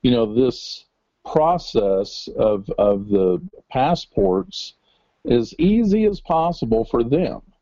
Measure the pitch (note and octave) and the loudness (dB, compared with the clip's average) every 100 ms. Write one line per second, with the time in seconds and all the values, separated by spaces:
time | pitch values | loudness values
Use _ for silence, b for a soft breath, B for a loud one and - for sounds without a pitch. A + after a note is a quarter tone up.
0 | C3 A#2+ A2 A2 B2+ - - - _ _ | 2 2 2 2 0 -2 -14 -16 _ _
1 | _ _ - D#3 D#3 F3 - A#2 G2+ F#2+ | _ _ -4 0 2 0 -2 -2 2 0
2 | G2+ - - - A2 G#2 F#2+ - G#2 G2+ | -2 -10 -12 0 0 0 -4 0 2 2
3 | G#2 G2+ F#2 F2+ F2 - _ C3 C#3+ F3 | 0 2 2 0 -4 -20 _ -2 0 -2
4 | - - F#2+ F#2 F#2 - - _ _ _ | -4 0 2 0 -4 -12 -16 _ _ _
5 | _ _ - A#2+ A2 - F3 A3 A3 G#3+ | _ _ 0 0 0 0 2 2 2 2
6 | G#3+ G3 - D#3+ E3 E3+ B2 A2+ A2+ A#2+ | 0 -2 -2 0 0 -4 -2 -2 0 -2
7 | A#2 D3+ D#3+ - _ _ | 0 0 0 -6 _ _